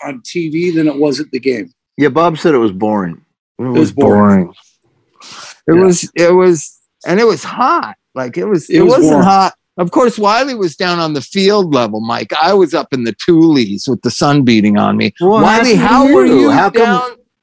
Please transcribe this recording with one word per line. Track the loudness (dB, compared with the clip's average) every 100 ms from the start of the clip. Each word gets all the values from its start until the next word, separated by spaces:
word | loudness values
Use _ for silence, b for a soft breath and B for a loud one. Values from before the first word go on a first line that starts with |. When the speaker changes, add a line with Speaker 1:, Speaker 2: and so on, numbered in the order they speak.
Speaker 1:
on | -14 -14
T | -12 -8 -6
V | -4 -4
than | -2 -2
it | 0
was | -2 -2
at | -6
the | -6
game. | -4 -4 -6 _ _ -2
Speaker 2:
Yeah, | -2
Bob | 2 0 0
said | 0
it | 2
was | 0
boring. | -2 -4 -2 -4 -8 _ _ _ -10
Speaker 3:
It |
Speaker 1:
It | -4
Speaker 3:
was | 0
Speaker 1:
was | 0
boring. | 0 2 4 4 2 0
Speaker 3:
boring. | -8 _ _ _ _ _ _ B B B B 0
It | 2
Speaker 1:
Yeah. |
Speaker 3:
was, | 4 2 -2 0
it | 2
was, | 4 2 0 -4 _ _ _ -4
and | 0
it | 0
was | 0
hot. | -6 -4 -2 -2 -4 -14 _ -12
Like, | -10 -6
it | -4
was, | -4 0
Speaker 1:
It | 2
Speaker 3:
it |
Speaker 1:
was | 4
Speaker 3:
wasn't | 4 4
Speaker 1:
warm. | 4 4
Speaker 3:
hot. | 2 0 -4 _ -6
Of | -4
course, | 0 0 0
Wiley | 0 0 -2
was | -4 -6 -4
down | -4 -4
on | -4
the | -6
field | -6 -2 0 2 0
level, | 0 -2 -4
Mike. | -6 -6 -6 -2
I | 0
was | 2 0 -2
up | -6
in | -6 -6
the |
Tules | -6 0 2 4 2 -2 -6 -6
with | -4
the | -4
sun | -2 0 2
beating | 2 2 2 0
on | 0 -2
me. | -4 -2
Speaker 2:
Well, | 0 2
Speaker 3:
Wiley, | 2 2 2 2
Speaker 2:
how | 2
Speaker 3:
how | 2
Speaker 2:
come | 4
Speaker 3:
were | 4 4
Speaker 2:
you? | 4
Speaker 3:
you | 2
Speaker 2:
How | 2 0
come | 0 0
Speaker 3:
down? | 0 -4 -12 _ _